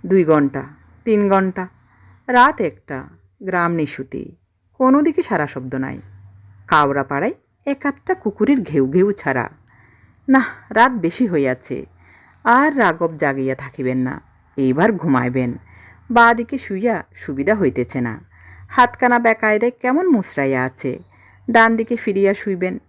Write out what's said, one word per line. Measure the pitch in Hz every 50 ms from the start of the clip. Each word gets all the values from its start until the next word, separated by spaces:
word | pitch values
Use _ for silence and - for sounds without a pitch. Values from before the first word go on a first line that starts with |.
| -
দুই | 180 185 190 175
ঘণ্টা, | 156 160 151 143 139 135 139 135 143 - _ _ _ _ _ _
তিন | 233 220 208 202 196
ঘণ্টা, | 196 196 190 190 185 190 180 180 _ _ _ _ _ _ _ - - _ _
রাত | - 247 247 240 285 302 -
একটা, | 196 160 - _ _ - 143 131 139 147 - _ _ _ _ _ 202
গ্রাম | 185 180 180 175 170
নিশুতি, | 170 165 151 139 - - 135 - - - - - - _ _ _ _ _ _ _ _
কোনো | _ 262 262 262 285
দিকে | 294 330 294 - 339
সারা | - - 160 147
শব্দ | 143 - 139 127 127 131
নাই। | 131 131 131 127 - - - - - - - _ - - - - - -
কাউরা | - 160 156 147 139 139 143 135
পাড়ায় | 135 143 139 170 233 - _ _ _ _ _ _
এক | 285 277 277 -
আধটা | 285 277 - _ - 370
কুকুরের | 370 - 214 202 - 214 - 285 262
ঘেউ | 180 - 151 139 135
ঘেউ | 131 139 180 190 208
ছাড়া। | 196 - - 151 131 127 117 - - _ _ _ _ _ _ _ _ _ _ _ _ _ _ -
না, | 262 269 247 - - - - _
রাত | 214 220 233 262
বেশি | 254 226 165 165 - - 254
হইয়াছে, | 208 175 151 139 131 127 127 - - 131 - - - _ _ _ _ _ _ _ _ _ _ _
আর | 226 233 254 285 311 294 277
রাঘব | 226 180 160 165 175 165 165
জাগিয়া | 143 156 143 135 135 131 135 131
থাকিবেন | - - 131 - - 135 127 127
না, | 127 127 127 - - _ _ _ _ _ _ _
এইবার | - 135 131 127 147 185 226 214
ঘুমাইবেন। | 170 - 165 135 123 120 123 123 131 127 123 113 107 - - - - - - - _ _ -
বাঁ | 233 240 233 233 233
দিকে | 226 233 - 277
শুইয়া | 262 - - 202 185 208 240 220 165 - _ _
সুবিধা | - - - 143 135 139 180 220
হইতেছে | 208 185 135 - 123 123 123 - 131
না, | 123 117 110 - - _ _ _ - - - - - -
হাতখানা | - - 247 240 - - 262 240 240 233
বেকায়দায় | 233 233 220 - - 214 214 208 226 240 247 _
কেমন | - 254 262 311 370 370
মুচড়াইয়া | 294 214 185 - - 147 139 135 135 127 127
আছে। | 131 131 - - 139 - - - _ _ _ _ _ _ _ _ -
ডান | 226 226 226 226 226
দিকে | 220 226 220 240
ফিরিয়া | 226 - 226 196 196 196 196 202
শুইবেন। | - - 208 190 175 185 185 190 208 _